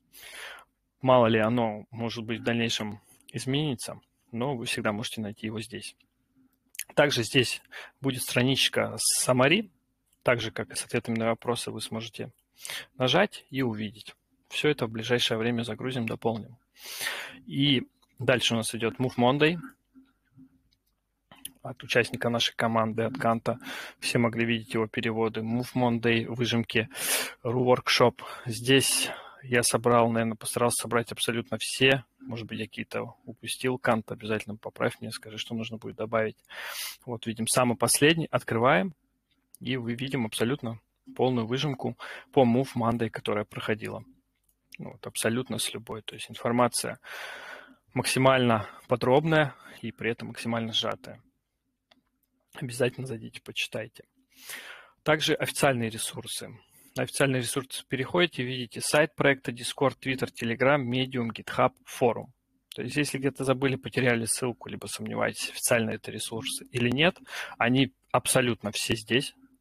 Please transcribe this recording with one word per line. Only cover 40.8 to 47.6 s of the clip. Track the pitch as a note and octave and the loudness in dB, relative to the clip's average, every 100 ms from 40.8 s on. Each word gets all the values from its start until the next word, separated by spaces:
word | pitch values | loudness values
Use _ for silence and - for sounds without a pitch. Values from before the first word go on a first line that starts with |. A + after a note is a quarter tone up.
| _ _ - - | _ _ -14 -2
полную | B2+ B2+ A2 | 0 0 -2
выжимку | C3 D3 C3 A#2+ A#2+ - - - | -2 -2 -4 -6 -8 -12 -16 0
по | - B2 | 6 6
Move | A#2 C3+ B2+ | 6 2 0
Monday, | A#2 A#2 A2+ | 0 0 -2
которая | - - G#2 | -4 -4 -2
проходила. | G#2 - - A2 G#2+ G#2 A2 _ _ _ _ _ _ - | -4 -6 -4 -2 -4 -10 -12 _ _ _ _ _ _ -16
Вот, | D#3+ - - | -16 -12 -12
абсолютно | - A#2 A2+ C3 A2+ | -4 -2 -2 -4 -6
с | - | -6
любой. | A2 A2+ A2+ | -8 -10 -12
То | - A2 | -12 -14
есть | - | -14
информация | A2+ B2 A#2+ A#2+ - A#2 A2+ - - - - - - | -6 0 2 2 2 -6 -8 -12 -14 -12 -14 -16 -18